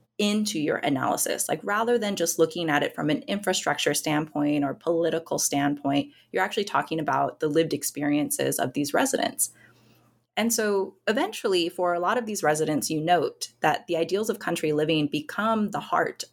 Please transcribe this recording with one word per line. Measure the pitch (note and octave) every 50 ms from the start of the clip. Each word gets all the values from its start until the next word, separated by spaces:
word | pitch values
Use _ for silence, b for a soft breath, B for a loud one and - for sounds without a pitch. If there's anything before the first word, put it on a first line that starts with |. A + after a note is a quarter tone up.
| _ _ _
into | - G#3 G#3 G#3 G#3+ G#3 G#3 - D#3+
your | D3 D3+ D#3
analysis. | - - D3 C#3 B2+ B2+ - - - - - - - -
Like, | - - - -
rather | G3+ G3+ A3 A3+ A#3 A#3+
than | A#3 G#3+ G3+ G3+
just | - E3+ E3 - -
looking | E3 D#3+ - F3 E3+ D#3
at | D3 D3
it | - - -
from | - - D3+
an | D3+ - -
infrastructure | - G3+ G3+ - - C#4 - - D3+ D3 - - D3 D3
standpoint | - - D#3 D3+ D3+ D#3 - - D3 D3 D3 D3 D3 C#3+
or | C3+ -
political | - - E3 E3+ E3 E3+ D#3+ D#3 E3 D#3+ - -
standpoint, | D3+ - - D3 C#3+ C#3+ C#3+ C#3+ C#3+ - C#3 C#3 C#3+ C#3+ - B B B B
you're | B F#3 F#3+
actually | G#3 - A3 G3+
talking | - - C#3+ D3 - D#3+ D#3+
about | D3 D3 C3+ C#3 C#3+ C#3 - -
the | D#3
lived | D3+ C#3+ D#3+ E3 D3+ D3
experiences | C#3+ - - - D3 D3 D3 D3 D3+ D3 - - - C3+ C3+ C#3
of | - - C3 -
these | D3 C#3+ - -
residents. | - C#4 B3+ - - - - - - - - b b b b b b b b b b b b b b _ _ -
And | G3+ A3 A#3
so | A3+ A3+ G#3+ G#3 G3+ G3 F#3+ - - _ _
eventually, | - G#3+ C4+ F4 G#4+ G#4+ - - G#3+ F#3+ F3 E3 E3+
for | - - F3+ F3 F3
a | F3
lot | F3 F#3 A3+
of | B3 A3+
these | G#3+ G#3 G3 D#3+
residents, | D3+ D3+ D#3 D#3 D3+ D3+ C#3 - -
you | D#3+ D3+
note | D#3 E3 F3+ E3 - - - - - - - _
that | - D#3 - - -
the | - E3+
ideals | D#3+ E3 D#3+ F#3 G3+ A3 A3
of | G3+ -
country | - E3+ E3+ - - D3+ D3+
living | D3 D#3 D#3 D#3+ D#3 D3
become | C#3+ - D3+ D3 - - - G#3 A3+ A3+ G#3+ G#3 F#3+
the | - -
heart | - - - D#3+ - - - - - -